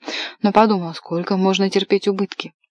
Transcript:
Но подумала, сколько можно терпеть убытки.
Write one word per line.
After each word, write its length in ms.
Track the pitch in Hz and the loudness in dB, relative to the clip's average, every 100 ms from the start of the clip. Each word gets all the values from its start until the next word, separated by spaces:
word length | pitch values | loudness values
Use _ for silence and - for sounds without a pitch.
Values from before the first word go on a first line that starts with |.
| - - - - | -12 -10 -10 -2
Но 100 | 208 | 2
подумала, 400 | 208 220 202 170 | 4 4 2 -2
сколько 440 | 165 - 170 175 190 | -8 -8 -6 -2 0
можно 340 | 190 185 196 | 2 2 0
терпеть 360 | 196 196 202 - | 0 0 0 0
убытки. 460 | 196 196 - 156 _ _ | -2 -4 -6 -14 _ _